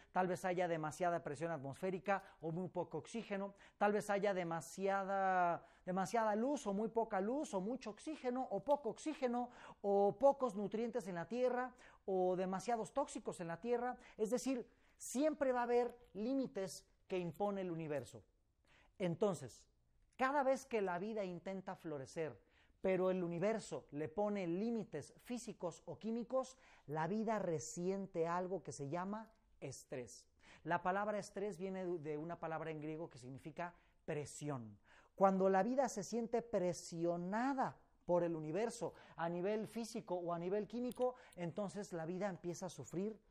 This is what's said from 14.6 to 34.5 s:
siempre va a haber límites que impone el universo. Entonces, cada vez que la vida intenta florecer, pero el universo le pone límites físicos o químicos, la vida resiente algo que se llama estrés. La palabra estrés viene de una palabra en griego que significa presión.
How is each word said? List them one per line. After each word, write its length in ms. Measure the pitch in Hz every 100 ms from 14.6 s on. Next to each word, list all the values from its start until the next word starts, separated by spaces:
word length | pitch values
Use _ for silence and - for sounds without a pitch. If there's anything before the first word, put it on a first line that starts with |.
| - _ _ _
siempre 540 | - 247 311 302 269
va 80 | 247
a 40 |
haber 320 | 240 240 240 - -
límites 720 | 190 220 269 247 202 190 - - _ _
que 120 | 190
impone 440 | 175 - 202 196
el 80 | 185
universo. 520 | 165 156 147 117 110 - _ _ _ _ - _ -
Entonces, 640 | 180 165 208 170 127 - - _ _ _ _ -
cada 260 | 262 294
vez 240 | 262 269 -
que 160 | 220
la 160 | 190 175
vida 260 | 208 214
intenta 500 | 185 175 196 190 190
florecer, 640 | 180 170 147 131 170 156 104 - _ _ _
pero 300 | 190 185 185
el 140 | 185
universo 640 | 170 170 202 220 - 143 -
le 180 | 143 156
pone 380 | 175 208 208 175
límites 680 | 175 226 233 185 151 131 -
físicos 580 | - 247 226 165 175 - -
o 120 | 147
químicos, 580 | 214 226 226 262 254 - - - -
la 220 | 156 160
vida 320 | 214 220 214
resiente 880 | 185 156 - - 175 196 190 170 165
algo 340 | 175 185 185
que 80 | -
se 180 | 139 139
llama 400 | 175 185 214 220 - _ _
estrés. 680 | 143 123 - 139 117 - - _ - -
La 180 | 151 170
palabra 380 | 185 196 214 208
estrés 400 | - 202 208 165
viene 260 | 190 190
de 320 | 180 175 151 151
una 220 | 170 170
palabra 320 | 165 160 160
en 100 | 156
griego 300 | 151 156 165
que 80 | 120
significa 560 | 123 135 165 151 175 - _ _
presión. 760 | - 151 143 - 147